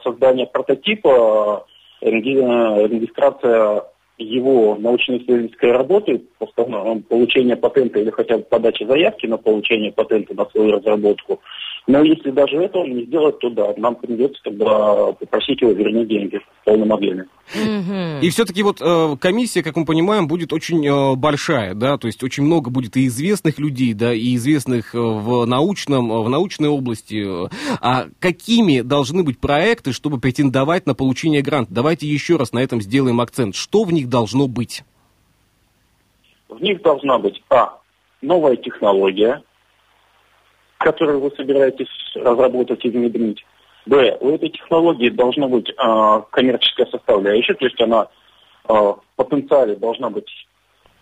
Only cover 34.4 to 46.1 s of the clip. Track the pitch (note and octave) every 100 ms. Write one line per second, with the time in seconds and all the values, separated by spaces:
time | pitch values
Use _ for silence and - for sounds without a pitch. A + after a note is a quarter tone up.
34.4 | C#3 F#2+ D#2 - - _ _ _ _ _
35.4 | _ _ _ _ _ _ _ _ _ _
36.4 | _ A2+ F#3+ F#3 E3 C#3 C#3 B2 G2+ -
37.4 | - C3 G#2 - _ _ _ _ C#3 F3
38.4 | D3 A#2+ B2 - G#2+ G2 G2 F#2+ A2 C#3+
39.4 | - _ _ _ _ _ _ _ _ _
40.4 | _ _ _ _ D#3+ D#3 D#3 C#3+ C#3 C#3+
41.4 | C3+ C#3 C3 C3 B2+ - - - B2+ A#2+
42.4 | B2+ B2 A#2+ A#2 B2 A#2+ A#2+ A2+ A2+ G#2
43.4 | - _ _ _ A2 C#3 A#2 - C3 D#3
44.4 | - - - E3 E3+ C#3+ A#2+ A2+ B2 C#3+
45.4 | C#3 B2 - - A#2+ A2 G#2+